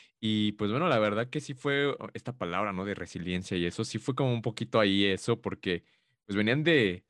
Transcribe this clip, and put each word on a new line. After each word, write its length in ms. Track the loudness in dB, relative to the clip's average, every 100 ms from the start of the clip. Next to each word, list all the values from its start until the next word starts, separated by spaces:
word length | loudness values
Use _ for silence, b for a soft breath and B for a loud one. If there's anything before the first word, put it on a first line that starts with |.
| B -6
Y, 320 | 0 2 2
pues, 180 | 0 -2
bueno, 180 | 0 2
la 100 | 2
verdad 300 | 2 0 -2
que 100 | -6
sí 140 | -8
fue 420 | -6 -2 0 0 -2 -8
esta 220 | -10 -10 -6
palabra, 360 | -4 -2 -2
¿no? 120 | -4
De 100 | -4
resiliencia 640 | -6 -8 -8 -4 -4 -2 -2
y 100 | -2
eso, 180 | -2
sí 140 | -6 -6
fue 160 | -4
como 180 | -2 0
un 100 | 0
poquito 380 | -4 -6 0 4
ahí 240 | 4 6 4
eso, 340 | 2 0 -2
porque, 440 | -2 -6 -4 -4 _ _ _ _ -4
pues, 100 | 0
venían 280 | 2 2
de 400 | 4 4 4 0